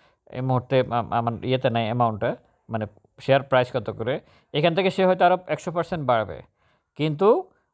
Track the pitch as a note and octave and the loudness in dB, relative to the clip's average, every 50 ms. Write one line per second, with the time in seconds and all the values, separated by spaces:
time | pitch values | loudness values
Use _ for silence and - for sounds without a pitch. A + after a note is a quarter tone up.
0 | _ _ _ _ _ - - B2+ C3 C3 B2+ B2 B2+ - C3+ B2+ B2+ B2+ A2+ A#2+ | _ _ _ _ _ -16 -10 -6 -2 0 0 0 0 0 2 0 2 2 0 -4
1 | A2 - - A#2 A#2 A#2 A#2 - - B2 B2+ B2+ - B2+ A2+ A#2 A2+ G#2+ A#2+ B2 | -2 -2 -2 -2 -2 -2 -4 -4 -4 -2 -2 0 0 0 0 0 -2 -2 0 0
2 | A#2+ A2+ G#2+ G2+ A#2 B2+ A3 - _ _ _ _ _ - A2+ A2 G#2+ G#2 - _ | 0 0 0 -2 -4 -4 -4 -6 _ _ _ _ _ -8 -6 -6 -6 -8 -10 _
3 | _ _ _ - - - C3+ C#3 C3 - C3+ B2+ B2 - - B2 G#2 A#2 G#2 G#2+ | _ _ _ -8 0 2 2 2 2 2 2 2 2 2 -2 -6 -6 -6 -8 -6
4 | A2 A#2 C#3+ - - _ _ _ _ _ - D3 D3+ E3+ D#3+ F#3+ F#3 F#3+ F3+ F#3+ | -4 -4 -6 -6 -8 _ _ _ _ _ -4 0 0 0 2 2 0 0 2 2
5 | F#3+ F#3 F#3 F3+ F3+ F3 F3+ F3 F3+ - D#3 - - F3+ D#3+ F3 D#3+ - F#3 D#3+ | 2 2 4 4 4 4 4 2 -2 -4 -6 -6 -6 -6 -6 -6 -4 -4 -6 -4
6 | C#3+ B2 A#2+ A2+ G#2+ F#2 D#2 - - _ _ _ _ _ _ _ _ _ _ - | 0 0 2 2 0 -2 -8 -14 -16 _ _ _ _ _ _ _ _ _ _ -4
7 | D3 D#3 D3+ D3+ G3 G#3 C4 F#4 F#4 - _ _ _ _ | -4 -2 0 2 4 4 4 4 0 -8 _ _ _ _